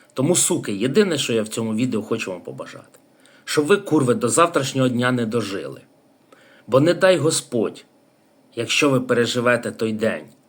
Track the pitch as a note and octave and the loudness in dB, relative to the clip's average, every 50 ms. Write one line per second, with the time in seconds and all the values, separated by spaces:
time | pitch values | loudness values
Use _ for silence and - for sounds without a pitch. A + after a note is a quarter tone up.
0 | _ _ _ - C3 D#3 F3+ E3+ - - F3+ C#3 - - G#2 F#2+ G#2+ C3 C#3+ G#3+ | _ _ _ -2 0 2 2 2 2 0 -2 -2 -4 -4 -4 -2 -2 2 2 2
1 | G#3 F#3+ D#3+ C3 - - A#2+ A2 G#2+ G#2+ - A#2+ A2+ A2 A2 A2 B2+ B2 A#2 G#2+ | 2 2 0 -2 -2 -2 -2 -2 -2 -2 -4 -6 -4 -4 -2 -2 -2 -2 -2 -4
2 | G#2 - A#2+ A2 - G2 F#2 F2 - - C2 C2+ - F2+ - - - _ - _ | -4 -4 -6 -6 -6 -8 -10 -10 -12 -14 -14 -14 -14 -16 -16 -20 -20 _ -20 _
3 | _ _ _ _ _ _ _ _ _ - - D3+ D3 D3 G3+ G3+ - - D#3 D#3 | _ _ _ _ _ _ _ _ _ -2 0 0 2 4 2 2 2 2 2 2
4 | C3+ B2 A#2 G#2+ B2 A2+ G#2+ E3 E3+ E3 - D#3 C3 C3 - C3+ C3 B2+ A#2 A#2+ | 4 2 2 0 0 0 2 2 2 2 2 0 -2 0 0 0 0 2 2 0
5 | B2 B2 B2+ B2 A#2 G#2+ A2+ A#2+ G#2 G2 G2 F2+ D2 C2+ C2+ - - _ _ _ | 0 0 0 0 -2 -2 -2 -2 -4 -4 -6 -8 -10 -10 -14 -16 -20 _ _ _
6 | _ _ _ _ _ _ - _ _ _ _ _ _ - A#2 C3 D3 E3+ F3 - | _ _ _ _ _ _ -20 _ _ _ _ _ _ 2 2 4 4 4 2 4
7 | F#3 F#3 F#3 D#3 C3+ E3 D#3+ - - - B2+ A#2 G2+ E2 - - - _ _ _ | 4 4 4 4 2 0 0 -2 -4 -4 -2 -2 -2 -2 -4 -10 -18 _ _ _
8 | _ _ _ _ _ _ _ _ _ _ _ A#2 A#2 - - - D#3 D3 C3 B2+ | _ _ _ _ _ _ _ _ _ _ _ -8 -6 -2 0 2 2 4 2 2
9 | B2+ - B2 A#2 A#2 A2+ - B2 A#2 B2 B2 A#2+ A#2+ G#2+ G#2+ - A2+ A2+ A2 G#2+ | 2 2 2 2 2 0 0 0 2 2 2 2 0 -6 -4 -4 -2 -2 -2 -2
10 | A2 A2 F2+ D#2 D2+ C#2+ - _ _ | -2 -2 -2 -4 -8 -14 -20 _ _